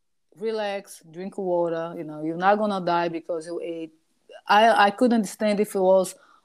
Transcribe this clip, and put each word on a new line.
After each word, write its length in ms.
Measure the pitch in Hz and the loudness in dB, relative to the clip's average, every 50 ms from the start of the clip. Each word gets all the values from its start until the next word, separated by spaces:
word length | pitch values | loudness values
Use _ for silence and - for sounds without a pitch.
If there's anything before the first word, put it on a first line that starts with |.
| _ _ _ _ _ _ _ 156 | _ _ _ _ _ _ _ -10
"Relax, 640 | 208 226 220 214 208 202 196 202 196 - - - - 165 | -8 -6 -4 -4 -4 -6 -6 -8 -10 -14 -20 -20 -20 -18
drink 260 | 151 170 185 196 - - | -14 -12 -12 -10 -8 -6
water, 560 | 196 180 175 175 170 170 165 165 165 170 175 175 | -4 -2 0 0 0 0 -2 -4 -6 -8 -8 -10
you 60 | 160 | -12
know, 200 | 151 151 151 156 | -12 -10 -8 -8
you're 140 | 160 165 170 | -6 -4 0
not 200 | 180 196 208 208 | 2 2 2 2
gonna 240 | 214 208 196 190 175 | 2 -2 -2 -2 -2
die 260 | 175 175 170 170 170 | -2 0 0 -2 -2
because 380 | 165 165 - - 175 160 160 170 | -4 -8 -8 -8 -8 -8 -8 -10
you 120 | 170 - - | -10 -10 -8
ate." 300 | 170 170 165 165 160 _ _ _ _ _ _ _ _ - - - - | -8 -10 -10 -12 -14 _ _ _ _ _ _ _ _ -20 -12 -2 2
I, 400 | 202 208 220 233 220 - 202 202 | 4 6 6 6 6 6 4 4
I 40 | |
couldn't 240 | 202 - 262 240 240 | 4 2 2 2 2
understand 440 | 226 196 185 - - 220 214 208 196 | 2 0 -2 -4 -4 -2 0 0 0
if 160 | 208 - - | -2 -2 -2
it 40 | 196 | 2
was 360 | 185 185 190 190 185 185 - - _ _ _ _ | 4 4 4 4 4 0 -4 -14 _ _ _ _